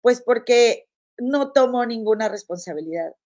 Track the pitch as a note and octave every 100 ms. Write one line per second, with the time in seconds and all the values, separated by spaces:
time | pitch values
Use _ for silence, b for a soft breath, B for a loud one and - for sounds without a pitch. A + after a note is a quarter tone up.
0 | A#3+ A#3+ - A#3 A3+ A#3+ A#3+ - _ _
1 | _ - B3 C#4+ C#4 C#4 B3+ B3 A#3+ A3+
2 | G#3+ G#3+ G#3+ G#3 - F3 F3+ D3+ D#3+ E3
3 | D#3+ -